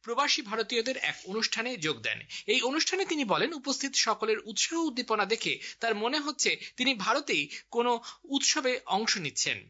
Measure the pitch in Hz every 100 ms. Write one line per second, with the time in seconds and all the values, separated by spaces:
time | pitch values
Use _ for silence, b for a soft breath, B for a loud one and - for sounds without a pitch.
0 | 220 233 277 - 220 220 220 240 226 262
1 | - 139 180 208 226 226 233 240 156 131
2 | 113 107 - B - 247 233 294 - 370
3 | 381 320 240 160 226 330 139 - 269 -
4 | - 214 220 214 214 208 - 330 330 240
5 | 247 214 196 226 170 127 B B 233 208
6 | 226 302 294 - - 156 B - 254 240
7 | 190 262 294 175 143 B B 240 240 233
8 | B B - 269 - 311 262 254 - 196
9 | 220 214 151 120 151 110